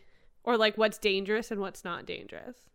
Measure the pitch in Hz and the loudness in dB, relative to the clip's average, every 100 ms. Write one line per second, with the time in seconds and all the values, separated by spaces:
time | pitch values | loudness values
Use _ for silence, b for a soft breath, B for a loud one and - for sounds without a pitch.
0 | b b b _ - 240 214 208 220 - | b b b _ 0 4 4 4 2 4
1 | 208 190 196 220 220 208 196 196 185 170 | 2 2 2 0 0 -4 -4 -6 -8 -8
2 | - 175 - - - 247 _ | -8 -10 -10 -14 -14 -18 _